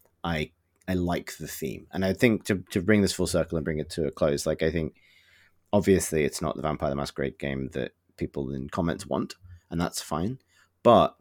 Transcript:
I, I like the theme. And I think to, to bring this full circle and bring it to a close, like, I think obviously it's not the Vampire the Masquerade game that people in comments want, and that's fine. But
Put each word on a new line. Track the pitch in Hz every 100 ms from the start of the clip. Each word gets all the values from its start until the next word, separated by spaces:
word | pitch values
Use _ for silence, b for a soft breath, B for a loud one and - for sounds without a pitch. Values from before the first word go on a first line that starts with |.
| _ _
I, | 85 80 76 _ _ _ -
I | 92
like | 87 80 - -
the | 78
theme. | - 69 - -
And | 92
I | 95
think | 95 123 107 -
to, | 95 -
to | 104
bring | 90 104
this | 95
full | - 85
circle | 85 78 82
and |
bring | 76 76
it | 76
to | - 71
a |
close, | - 80 71 80
like, | 78
I | 80
think | 82 78 - b b b b b b _
obviously | 104 98 92 - 80
it's | 69 -
not | 78 -
the |
Vampire | 76 78 76
the | 69
Masquerade | 69 - 69 -
game | 71 67 65
that | 67 - _ _ -
people | - - 67
in | 69 71
comments | - 85 71 -
want, | 69 - - - b b
and | 85
that's | 87 -
fine. | - 78 95 135 b b b _
But | 120 104 76 -